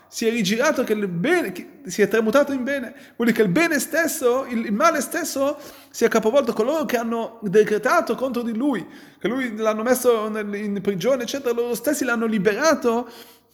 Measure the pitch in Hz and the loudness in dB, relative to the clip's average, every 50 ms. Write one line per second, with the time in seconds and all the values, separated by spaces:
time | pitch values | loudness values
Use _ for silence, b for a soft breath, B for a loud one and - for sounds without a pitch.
0 | _ _ - - 233 220 233 240 202 175 214 226 269 311 294 - 247 - 214 214 | _ _ -6 -2 0 0 2 2 2 2 2 2 2 2 2 2 0 0 0 -2
1 | 208 190 175 170 180 285 359 349 302 190 - - - - - - - 185 - - | -2 -4 -2 -2 0 2 2 2 0 -2 -8 -12 -14 -16 -18 -18 -14 -6 0 2
2 | 202 196 214 226 220 220 208 285 285 285 277 262 240 262 285 277 240 226 - B | 2 2 2 2 2 4 4 4 4 2 0 -4 -2 -2 -4 -4 -4 -8 -12 B
3 | B B B B 233 233 233 - 220 190 175 294 339 339 320 269 - - - 320 | B B B B 2 2 4 4 2 2 4 4 2 2 2 0 -2 -2 0 0
4 | 339 311 320 - 262 240 240 262 269 247 247 226 226 185 202 220 302 339 320 294 | 0 0 0 0 0 2 2 0 -2 -4 -4 -4 -2 -2 0 2 2 2 2 2
5 | 233 - - 330 330 - - 269 269 285 294 285 B B B B B B B - | -2 -4 -4 -4 -4 -4 -2 -2 -2 -2 -2 -6 B B B B B B B 0
6 | 233 226 220 226 196 220 240 285 262 233 214 - 220 254 311 320 285 196 240 233 | 0 2 2 2 2 2 2 2 2 2 0 -2 0 0 0 -2 -2 -2 -2 -2
7 | 233 226 233 226 226 180 - - - 202 170 214 214 - 214 202 208 254 330 339 | -2 -2 -4 -4 -6 -6 -8 -8 -4 2 4 4 4 4 2 0 2 2 2 2
8 | - - 226 220 247 269 226 240 240 233 226 220 269 294 254 185 156 - B B | 2 0 -2 -2 -2 -4 -2 -4 -4 -4 -2 -2 0 0 0 -2 -4 -8 B B
9 | B B B B - 185 240 269 262 240 208 214 220 220 220 214 220 247 247 240 | B B B B -4 -2 -2 -2 -4 -4 -4 -2 -2 0 0 0 0 0 0 2
10 | 247 247 233 220 214 220 214 220 208 208 202 202 214 208 202 202 190 202 202 175 | 2 2 2 2 0 -4 -4 -4 -6 -6 -6 -6 -6 -4 -6 -4 -2 -2 -2 0
11 | 160 240 277 254 240 - - 277 - 240 233 240 240 240 240 - - 294 302 - | 0 0 0 0 -2 -4 -6 -4 -4 -2 -2 -2 -2 -2 -4 -2 -2 -2 -2 0
12 | 269 247 233 220 226 226 220 220 175 214 202 214 196 220 294 - - 240 226 240 | 0 -2 -2 -2 0 0 0 2 2 2 2 2 2 2 2 2 2 0 0 0
13 | 247 B B B B B B B B B | -2 B B B B B B B B B